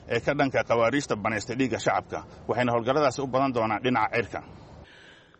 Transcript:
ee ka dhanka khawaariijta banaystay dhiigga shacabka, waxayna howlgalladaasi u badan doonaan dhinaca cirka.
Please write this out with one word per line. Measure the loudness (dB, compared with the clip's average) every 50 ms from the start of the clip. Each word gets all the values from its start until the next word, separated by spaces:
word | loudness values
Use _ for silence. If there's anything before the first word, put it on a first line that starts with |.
| -8 -4
ee | -4 -2
ka | 0 0 0
dhanka | 0 0 2 2 0 2
khawaariijta | 2 4 4 4 4 2 0 0 -2 -2
banaystay | -2 -2 -2 -2 -2 -4 -4 -2
dhiigga | -2 0 0 0 0
shacabka, | 0 0 0 0 -2 -4 -8 -10 -10 -12 -16 -10 -6
waxayna | -2 0 0 2 2 2
howlgalladaasi | 2 2 2 2 4 2 2 2 0
u | -2 -2
badan | 0 2 2 2 2
doonaan | 2 0 0 0 0 0
dhinaca | 0 2 2 0 0 0
cirka. | -2 -2 -2 -6 -10 -10 -12 -16 -20 -20 -20 -20 -20 -20 -20 -20 -20 -20 -20 -20 -20 -20 _ -20